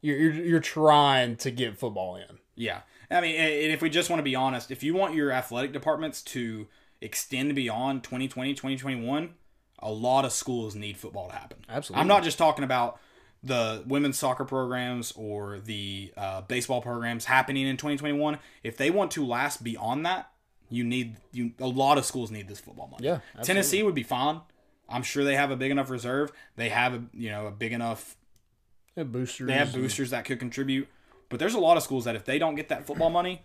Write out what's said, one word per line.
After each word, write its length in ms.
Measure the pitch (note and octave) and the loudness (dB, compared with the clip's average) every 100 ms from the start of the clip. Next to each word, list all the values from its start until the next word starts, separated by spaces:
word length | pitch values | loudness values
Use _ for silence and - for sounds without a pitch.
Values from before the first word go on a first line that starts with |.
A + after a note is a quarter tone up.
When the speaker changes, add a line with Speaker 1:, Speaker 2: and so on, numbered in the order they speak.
Speaker 1:
You're, 160 | D3+ C#3 | 0 4
you're, 140 | D#3+ | 4
you're 280 | D#3 E3+ E3 | 4 2 2
trying 760 | - - D3+ D3 C#3+ C3+ B2 A#2 | 2 4 8 10 10 6 4 0
to 120 | C3+ | -4
get 280 | A#2+ A#2+ G#2 | -2 -4 -2
football 380 | B2 G2+ F#2 F2+ | -6 -4 -6 -8
in. 220 | F2+ - _ | -16 -20 _
Speaker 2:
Yeah. 260 | - A2+ F2 - - - | -8 -6 -6 -10 -20 0
I 100 | F3 | 0
mean, 160 | E3+ D#3+ | 2 2
and, 160 | D#3 | 2
and 200 | D3+ D#3 | 2 2
if 100 | D3+ | 2
we 80 | D#3+ | 2
just 180 | D#3 E3+ | 2 2
wanna 140 | E3+ | 0
be 120 | C#3+ | 0
honest, 360 | B2+ C3 B2+ - | 2 0 0 -6
if 120 | B2 | -6
you 120 | D3 | -2
want 200 | F3+ G3 | 2 2
your 160 | D#3 D3 | 2 2
athletic 420 | B2+ B2+ A#2 C3+ | 0 -2 -4 -4
departments 500 | C#3 D#3 D3+ D#3 - | -2 0 0 -2 -8
to 440 | - C3 A#2 A2 G#2+ _ _ _ | -8 -6 -6 -6 -12 _ _ _
extend 540 | A2+ - - C3 C#3 | -10 -8 -4 -2 0
beyond 480 | C#3 B2 A2 C3 C3+ | 0 -2 0 0 -2
twenty 260 | - B2+ C3 | -4 -4 -4
twenty, 260 | C3+ C3 | -4 -4
twenty 220 | C#3 C3+ C3+ | -4 -4 -4
twenty-one, 580 | C3+ B2+ A#2 C#3+ E3 - _ _ _ - | -4 -4 -2 -2 -2 -10 _ _ _ -10
a 100 | A2 | -6
lot 340 | A2 A#2+ C3 | -2 4 4
of 80 | C3+ | 4
schools 420 | - - B2 A2 | -2 -2 -4 -4
need 220 | G2+ G#2 G2 | -8 -10 -10
football 320 | - F#2+ F2+ | -12 -12 -10
to 60 | |
happen. 240 | - - - - | -12 -14 -20 -8
Speaker 1:
Absolutely. 320 | A#2 C#3+ G2 | -8 -2 0
Speaker 2:
I'm 60 | E3 | 6
not 140 | G3+ | 6
just 160 | E3 - | 6 4
talking 260 | E3 D3+ | 4 4
about 340 | C3+ B2+ A#2+ - - _ _ _ | 2 2 2 -2 -18 _ _ _
the 400 | B2+ B2 A2+ A2 A#2 | -2 0 0 -2 -2
women's 320 | C#3 C#3+ C3+ | 2 2 2
soccer 260 | C#3 B2+ C3 | 0 0 -2
programs 680 | C3 B2+ B2 B2 B2 A#2 - | -2 -2 -2 -4 -4 -6 -8
or 420 | G#2+ G#2 G2+ G2+ | -8 -6 -6 -10
the, 520 | G#2 G#2 G2+ G2 G2 - | -8 -8 -6 -8 -10 -8
uh, 240 | G2 F#2+ | -6 -6
baseball 380 | F#2 B2 B2 B2 | -4 -4 0 -2
programs 460 | A#2+ A#2+ A#2 A#2 - | -2 -4 -4 -4 4
happening 400 | C3 C3 C3+ C3+ | 4 4 0 -2
in 100 | C3+ | -2
twenty 200 | D3+ C#3+ | -4 -4
twenty-one. 400 | D3 D3 D3+ D3 - - | -2 0 0 -2 -10 -12
If 140 | A#2 A2+ | -12 0
they 120 | C#3+ | 2
want 200 | F#3 F#3 | 2 0
to 140 | - C3+ | -2 -2
last 360 | A#2+ C#3+ - | 0 -2 -4
beyond 440 | A#2 A2+ A2 C3+ E3 | -8 -6 -4 -2 0
that, 240 | F#3 - _ _ _ _ | -2 -6 _ _ _ _
you 120 | A#2 | -4
need, 320 | A#2+ B2+ A#2+ A2 - | -2 -2 -4 -8 -12
you, 200 | B2 A#2 - | -4 -4 -2
a 60 | C3 | -4
lot 320 | B2+ C3+ C#3+ | 2 4 4
of 60 | B2 | 0
schools 240 | C3 A2+ | -4 -6
need 180 | G#2+ G2 | -8 -12
this 120 | G2+ | -16
football 280 | - - G2 | -18 -18 -16
money. 160 | - | -6
Speaker 1:
Yeah, 100 | B2+ E3 - - | -2 -2 -6 -8
absolutely. 100 | A#2+ | 0
Speaker 2:
Tennessee 360 | F#3+ F#3+ F#3+ | 2 4 4
would 120 | G#3 | 2
be 80 | D#3 | 2
fine. 380 | A2+ B2+ C#3 D#3+ - _ _ _ - | -2 0 0 0 -8 _ _ _ -8
I'm 140 | B2 | -6
sure 220 | B2 C#3 | -4 0
they 120 | C#3 C#3 | 2 4
have 140 | C#3+ | 2
a 60 | C3 | 0
big 140 | C3+ | 0
enough 200 | C#3 C3 | 0 0
reserve. 420 | B2+ A#2+ C3+ D3 - - - | -4 -2 -2 -2 -6 -20 -4
They 140 | A#2 | -2
have 240 | A#2 B2+ | 2 2
a, 80 | A#2+ A#2 | 0 -8
you 180 | - A2+ | -8 -6
know, 160 | G#2 G#2 | -6 -6
a 40 | |
big 220 | G#2 A2+ | -6 -4
enough 440 | A#2 A#2 A2 - - _ _ _ _ _ _ _ | -2 -2 -4 -8 -20 _ _ _ _ _ _ _
Speaker 1:
They 80 | - | -8
have 100 | D3 | -6
boosters 340 | A#2+ B2+ - B2+ | -4 -6 -4 0
Speaker 2:
they 60 | |
have 200 | C3+ C#3+ | 2 2
Speaker 1:
and 80 | B2+ | 0
Speaker 2:
boosters 280 | B2+ G#2 C3 | -2 -2 -2
that 140 | B2 | -4
could 140 | - B2+ | -4 -6
contribute. 500 | B2 A#2 C3+ C3+ C3+ _ _ - _ | -4 -4 0 0 -2 _ _ -20 _
But 100 | A#2 | -2
there's 160 | F3 | 0
a 60 | A3+ | 4
lot 160 | E3 E3+ | 6 6
of 60 | |
schools 220 | - C3+ A#2+ | 4 -2 -2
that 100 | A2 | -4
if 80 | |
they 140 | G2+ C#3 | -2 0
don't 160 | D#3+ | 0
get 140 | D3 D#3 | -2 -4
that 160 | D3+ - | -6 -4
football 240 | D3 E3 | 0 2
money 320 | E3+ F3+ F3+ | 4 0 -4